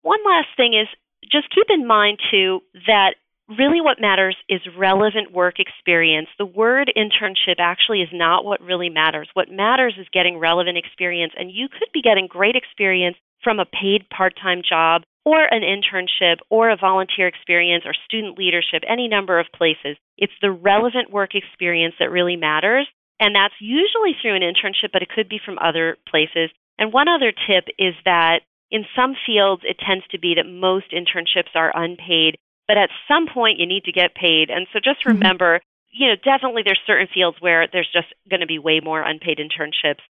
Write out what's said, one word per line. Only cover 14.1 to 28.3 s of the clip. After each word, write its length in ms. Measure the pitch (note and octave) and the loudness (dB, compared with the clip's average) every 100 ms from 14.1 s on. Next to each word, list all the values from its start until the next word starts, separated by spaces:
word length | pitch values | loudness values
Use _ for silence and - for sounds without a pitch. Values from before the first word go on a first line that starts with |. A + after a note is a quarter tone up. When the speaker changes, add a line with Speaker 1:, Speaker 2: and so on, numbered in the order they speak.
| - F#3 - F#3+ F3+ F3 | -2 -2 -2 -4 -4 0
Speaker 1:
job 360 | E3 E3 E3+ _ _ - | 2 2 2 _ _ 2
or 180 | D#4 D#4 | 4 4
an 100 | A3+ | 2
internship 720 | F3+ G3 G3+ F#3+ F3+ - F3 E3 - | 0 -2 -2 -4 -4 0 0 0 0
or 180 | A3 A3+ | 2 2
a 80 | G#3 | 2
volunteer 500 | F#3+ F#3+ F#3 - F#3 | 2 0 -2 0 -2
experience 580 | - - F3 F3 E3+ - | -2 -2 0 2 0 -2
or 60 | - | -10
student 340 | - A3+ G#3+ - | -6 -6 -6 -4
leadership, 440 | F#3 E3+ E3+ E3 - | -2 0 -2 -4 -2
any 220 | A#3 B3 | -4 0
number 300 | G#3 F#3+ E3+ | -2 2 0
of 80 | E3 | 0
places. 420 | - E3 D#3 C#3+ D3 _ _ | 0 0 0 -6 -10 _ _
It's 140 | G3+ - | -6 -2
the 100 | G3+ | -4
relevant 600 | F3+ F3+ G3+ A#3+ A#3+ - | 0 2 4 2 -2 -4
work 240 | G3+ F#3+ | -4 -2
experience 600 | G3+ - _ F3 E3+ E3 - | -4 -8 _ -4 0 -2 -2
that 120 | - | -2
really 260 | F3+ F3 F3 | 0 0 0
matters, 500 | D#3 D3+ F#3 B3 C#4+ _ _ _ | 0 0 2 0 -2 _ _ _
and 140 | G#3+ | 0
that's 200 | G3+ G3+ - | 2 0 -2
usually 580 | G#3 C4+ G4+ A#4 G#4+ D4+ | -4 -2 0 0 -2 -2
through 140 | A#3 | -2
an 80 | G3 | -2
internship, 500 | F3+ F3 G3+ F#3+ G#3 | 0 -2 -4 -4 -2
but 100 | F#3+ | -4
it 60 | F3+ | -4
could 200 | - G3 | -6 -6
be 120 | G#3+ | -8
from 160 | - F#3 | -10 -4
other 380 | E3+ E3 E3 - - | -2 0 -2 -4 -4
places. 420 | D#3+ D#3 E3 E3 _ _ - | -2 -2 -2 -4 _ _ -6
And 140 | G#3+ | -2
one 160 | A3+ D4 | 2 2
other 240 | E4+ A#3+ | 2 0
tip 360 | G3+ - F#3+ - - | -2 0 -2 -2 -4
is 160 | F#3+ E3+ | -4 -2
that 360 | - F3 E3 | 0 2 4